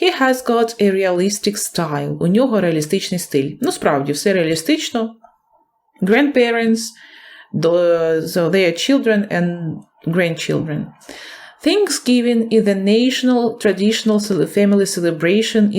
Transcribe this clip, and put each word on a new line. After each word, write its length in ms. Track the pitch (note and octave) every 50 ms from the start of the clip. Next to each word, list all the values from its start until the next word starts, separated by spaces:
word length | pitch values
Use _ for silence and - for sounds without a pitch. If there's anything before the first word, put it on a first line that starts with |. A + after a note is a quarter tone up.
He 200 | F4 F#4 F4 -
has 260 | C4+ C4 B3+ B3+ - -
got 340 | A#3 A#3 A#3 A3+ A#3 -
a 100 | G#3 G3+ F#3+
realistic 600 | F#3+ F#3+ F#3 F3+ F3 F#3 G3+ G#3 - - G#3 G3+
style. 600 | - - - - - E3+ D#3 D3 C#3+ C#3+ D3 D3 D3
У 100 | E3 F3
нього 340 | F#3+ A3+ C4+ B3 A3 G3+
реалістичний 580 | F#3 E3+ D#3+ D#3 D3+ D#3 G3 G3 - - F#3+ F3
стиль. 320 | - - - C#3+ C3+ D3 - -
Ну, 100 | B3 F4+
справді, 400 | - - - F#3 D3+ C#3 C#3 C#3+
все 220 | C#3+ - - G#3 F#3+
реалістично. 800 | F#3 E3 D#3 E3 D#3 - - D#4 D#4 - - - A#3 A3+ A3+ - _ _ - _ _ _ _ _ _ _ _ _ _ _ _ _ -
Grandparents, 800 | F#3 F#3 A3 B3+ D4 C#4 C#4 B3+ A#3+ A#3 A#3 A#3 A3+ A3+ A3+ A3+ - - - - - - - - - - - - - _ -
the, 200 | D3+ D#3 E3 E3+ F3 F3 E3+ E3+ E3 E3 D#3+ D#3+ D#3+
so 280 | D#3+ E3+ - F3+ E3+ D#3+
their 240 | F3+ G3 F#3+ E3+ E3+
children 540 | - - - C#4 C4+ A3+ A3+ G#3+ G#3 G#3 - - F3
and 340 | F3 F3 F3 E3+ E3 D#3 - - - _ _ _ - D#3
grandchildren. 800 | E3 F3+ F3 E3 E3 - - - D3+ D3 D3+ D#3+ D3 D3+ D3+ - - _ - - - - - - - - - - - _ -
Thanksgiving 840 | D4 F4+ G#4 G4+ E4+ D4 - - B3 B3 B3 A#3 A#3+ A#3+ A3+ A3+ A3+ A3+
is 100 | A3 G3
the 120 | G3+ G3
national 800 | G3 F#3+ G3+ G#3+ A3+ B3 C4 B3+ - B3+ B3+ B3+ A#3+ A#3+ A3+ A#3 - -
traditional 560 | G#3+ F#3 F#3 G3+ G#3+ G#3+ - - A3 G#3+ G#3
cele-, 380 | G#3 - G3 D#3 D#3 D#3 - G3+
family 280 | G3+ G3+ G3+ G3+ G3
celebration 800 | F#3+ - F3+ E3+ E3+ E3 D#3+ E3+ E3+ G3 G#3+ A3 - - A3 G#3 G#3 G#3